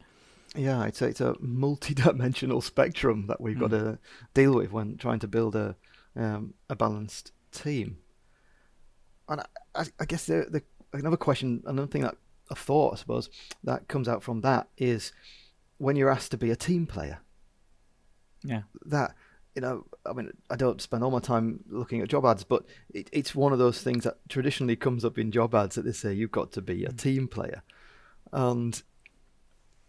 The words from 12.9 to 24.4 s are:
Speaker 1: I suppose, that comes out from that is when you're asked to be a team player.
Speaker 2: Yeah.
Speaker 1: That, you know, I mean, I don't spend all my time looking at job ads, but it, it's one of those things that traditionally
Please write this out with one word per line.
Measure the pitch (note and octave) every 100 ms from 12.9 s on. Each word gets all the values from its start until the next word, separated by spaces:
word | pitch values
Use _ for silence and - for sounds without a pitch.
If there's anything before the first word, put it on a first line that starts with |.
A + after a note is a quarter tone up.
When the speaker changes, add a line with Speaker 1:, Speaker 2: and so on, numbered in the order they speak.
Speaker 1:
I | -
suppose, | - A#2+ A#2 - - -
that | - B2+ -
comes | C#3+ A#2+
out | A2+
from | - A2+
that | B2+ B2 - -
is | B2+ A#2 - - - - - _ _ -
when | C3+ C#3+
you're | C3+
asked | C3+ -
to | A#2+
be | A#2
a | A#2
team | - F3 E3
player. | G2+ D2 D#2+ - _ - _ _ _ _ _ _ _ _ _
Speaker 2:
Yeah. | - A2+ G#2 - -
Speaker 1:
That, | D3 - - - - - -
you |
know, | B2+ B2 - - -
I |
mean, | B2 A2+ - -
I | C3
don't | C3 G#2+
spend | - A#2+
all | B2+
my | B2+
time | A#2 A#2+ A2+ - -
looking | G#2 A#2+ A#2+
at | G2+
job | C#3+ C3
ads, | G#2
but | G2 B2 - - -
it, | - -
it's | D3+ C#3 C#3+
one | C#3
of | C3
those | B2 A#2+
things | - B2 A#2
that | - -
traditionally | C#3